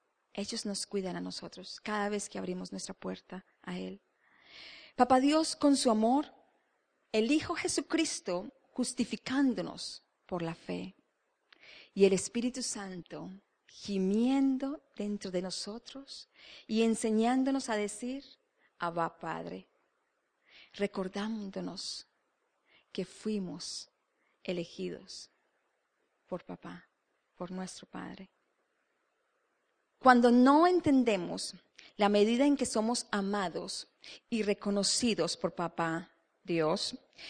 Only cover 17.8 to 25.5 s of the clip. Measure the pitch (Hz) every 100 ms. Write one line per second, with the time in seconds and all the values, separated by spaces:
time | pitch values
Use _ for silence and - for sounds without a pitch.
17.8 | 208 - 247 269 - _ _ _ _ -
18.8 | 175 170 165 - 165 165 170 185 - _
19.8 | _ _ _ _ _ _ _ - - -
20.8 | 202 - 185 202 214 220 196 190 180 190
21.8 | - - - _ _ _ _ _ _ _
22.8 | _ - 180 - 220 214 180 175 - -
23.8 | - _ _ _ _ _ - 175 170 -
24.8 | 180 156 190 - - _ _